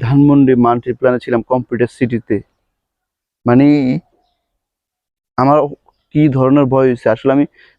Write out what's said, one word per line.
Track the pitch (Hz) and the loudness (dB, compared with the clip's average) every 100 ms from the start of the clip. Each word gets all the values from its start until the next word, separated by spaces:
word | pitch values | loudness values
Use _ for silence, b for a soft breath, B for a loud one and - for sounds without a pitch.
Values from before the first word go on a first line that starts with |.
ধানমন্ডি | 117 139 143 143 131 | 0 2 4 4 4
মাল্টি | 127 120 120 127 | 2 0 -2 -6
প্ল্যানে | 117 131 123 | -4 -2 -4
ছিলাম, | - 120 | -4 -6
কম্পিউটার | - 127 123 117 120 | -4 -6 -4 -6 -6
সিটিতে, | - 120 117 - 101 - _ _ _ _ _ _ _ _ _ 117 | -4 -6 -6 -6 -8 -8 _ _ _ _ _ _ _ _ _ 0
মানে | 123 143 147 127 151 - _ _ _ _ _ _ _ _ _ _ _ _ - | 2 2 2 -2 -6 -10 _ _ _ _ _ _ _ _ _ _ _ _ -4
আমার | 135 151 143 - _ _ _ | 0 0 -2 -8 _ _ _
কি | 151 151 | -2 0
ধরনের | 131 131 143 | 0 2 2
ভয় | 135 135 131 | 2 0 0
হয়েছে। | 120 117 | 0 -2
আসলে | 110 135 | -2 0
আমি | 135 147 b b | 0 -2 b b